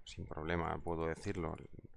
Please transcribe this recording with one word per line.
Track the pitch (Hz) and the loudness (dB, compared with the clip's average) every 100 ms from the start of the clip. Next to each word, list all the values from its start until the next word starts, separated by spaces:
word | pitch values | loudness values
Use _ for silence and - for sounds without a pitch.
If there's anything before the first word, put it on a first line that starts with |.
sin | - - 85 | -8 -8 -6
problema, | - 78 85 80 80 | -2 2 4 4 2
puedo | 80 82 82 | 0 2 2
decirlo, | 78 101 92 80 78 69 - - | 2 0 2 0 -2 -6 -12 -6